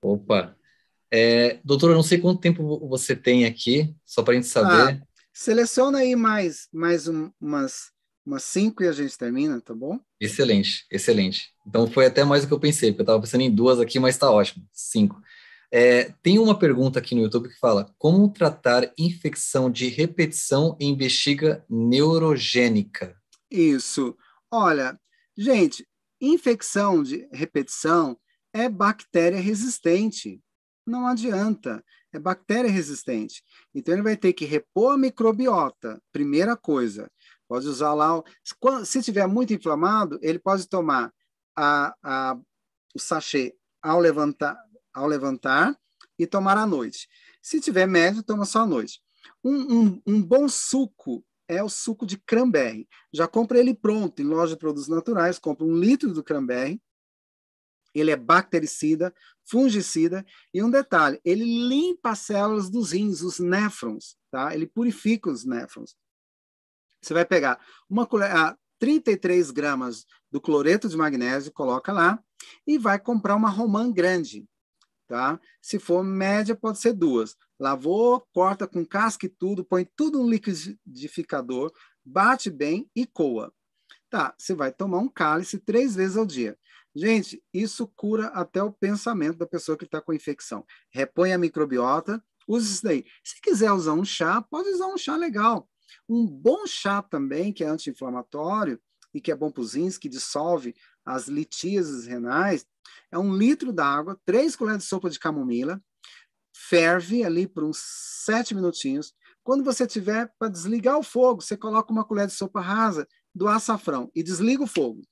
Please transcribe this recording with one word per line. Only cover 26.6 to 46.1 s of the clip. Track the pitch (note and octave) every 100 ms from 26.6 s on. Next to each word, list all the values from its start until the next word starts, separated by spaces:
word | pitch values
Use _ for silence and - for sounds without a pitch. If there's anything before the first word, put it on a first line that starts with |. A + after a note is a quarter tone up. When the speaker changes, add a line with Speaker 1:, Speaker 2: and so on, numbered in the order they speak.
| - G3+ G3+ F3
Speaker 2:
de | C#3 D3 -
repetição | B2+ D#3+ D3 C3+ - D#3 E3+ D3+ A#2+ _ _ _
é | A3 B3
bactéria | G3 G3+ G#3+ - F3 E3+ F#3+
resistente. | F#3+ G#3+ B3 - E3+ F3+ A3 - - - _ _ _ _ -
Não | A#3+ B3
adianta, | B3 A#3 F#3+ G#3+ G#3 C3+ A2 _ _ _
é | D#3
bactéria | D3+ F#3 _ G#3+ B3
resistente. | F#3+ D3 C#3 - A#2 G#2+ - _ _ _
Então, | C#3 B2
ele | F3+
vai | G#3 G#3+
ter | F#3+
que | F3+
repor | D3+ D3+ - - A#3+
a | C#4
microbiota, | C4 - A3 G#3+ B3+ F#3+ C#3+ - A#2 G#2+ _
primeira | C#3 C#3+ D3 G3+ A#3
coisa. | - C#3+ A#2+ G#2 - _ _ _ _
Pode | B2 C#3
usar | C3 D3+
lá, | D3+ D3+ E3
o, | D#3+ _
se | - -
quan-, | B3 C4
se | G3 C4
tiver | A#3+ G3+ F#3+
muito | G#3+ A#3+
inflamado, | G#3 E3 D3+ F3 G#3+ F#3 -
ele | D#3+ E3+
pode | F#3+ F#3+ F3+
tomar | F#3+ D#3+ C3 A2+ _ _ _ _ -
a, | D3 D3 D3 -
a, | D3 C3 C3 B2+ _ _ _ _ _
o | -
sachê | - D#3+ - C#3+ B2+ - _ _
ao | D#3 E3+
levantar, | E3+ D3+ D3 C#3+ D3 G3+ - _ _
ao | C3 C#3+
levantar | D3 C3+ C3 C3+ C3+ G3 C#4+ _ _ _